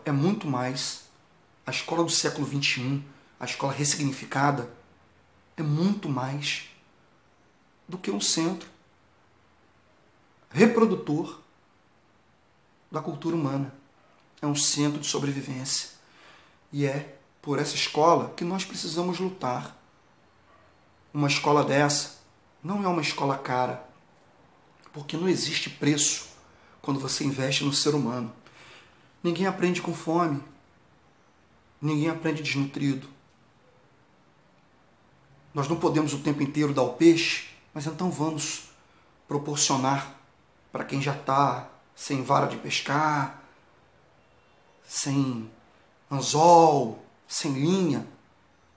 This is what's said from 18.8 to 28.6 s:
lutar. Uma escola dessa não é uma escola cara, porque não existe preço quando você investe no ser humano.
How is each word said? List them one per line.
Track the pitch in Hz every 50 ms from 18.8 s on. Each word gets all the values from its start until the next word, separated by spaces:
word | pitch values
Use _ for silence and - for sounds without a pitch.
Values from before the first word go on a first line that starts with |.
| - 170 151 170 175 185 175 170
lutar. | 190 185 185 - 139 127 123 131 143 - - - - _ _ _ _ _ _ _ _ _ _ _ _ - - - - - _ _ _ _ _ _ _ _ -
Uma | 147 143
escola | 139 143 - - 151 147 147 143
dessa | 143 135 143 147 143 143 - - - - - - _ _ _ _ _ _ _ -
não | 165 202 202 196
é |
uma | 185 175 165
escola | 147 - - - 143 139 135
cara, | 135 - 135 127 127 127 123 127 - - - - - _ _ _ _ _ - _ _ - - _ _ _ _ _ _ - - -
porque | 147 143 143 160
não | 156 180
existe | 185 170 - 131 143 165 - - 143
preço | - - 143 143 151 147 - - - - - - - - - - - - - - - -
quando | - 147 139 135
você | 135 131 - - 147
investe | 139 139 135 131 135 - - 147
no | 139 143
ser | - - 151 147
humano. | 143 120 113 123 123 117 117 - - - - - -